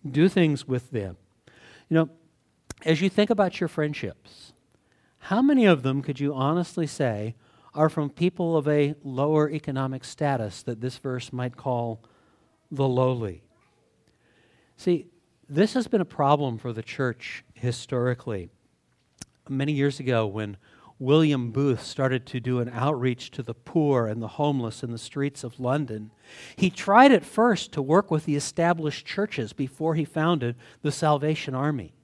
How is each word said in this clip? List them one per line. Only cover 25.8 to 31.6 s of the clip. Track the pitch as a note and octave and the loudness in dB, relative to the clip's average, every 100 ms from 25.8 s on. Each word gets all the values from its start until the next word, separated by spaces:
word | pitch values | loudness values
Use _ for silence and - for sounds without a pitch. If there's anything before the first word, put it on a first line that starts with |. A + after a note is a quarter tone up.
| C#3 G#2+ G#2+ _ - - - - | -2 -8 -12 _ -20 -20 -20 -2
he | F#3+ | -2
tried | - - G#3 C#4 | 0 4 8 8
at | A3+ - | 8 2
first | - A#3+ G#3 - | 2 2 2 -2
to | - | -6
work | C3+ E3 G3+ | 4 4 4
with | D#3 D#3 | -2 0
the | C#3+ | -2
established | - - E3+ E3+ D3+ - - | -2 0 0 2 -2 -6 -8
churches | - G#3 - A2 | -4 -4 -4 -8
before | - C3+ - D#3 D#3+ | -6 -8 -4 -2 -2
he | D3 | -2
founded | - D#3+ E3+ A#2+ A#2+ - - | 0 2 2 -2 -6 -14 -6
the | D3+ | -6
Salvation | - D#3 D3 D3+ D#3 - | 0 2 2 0 -2 -4
Army. | C3 | -2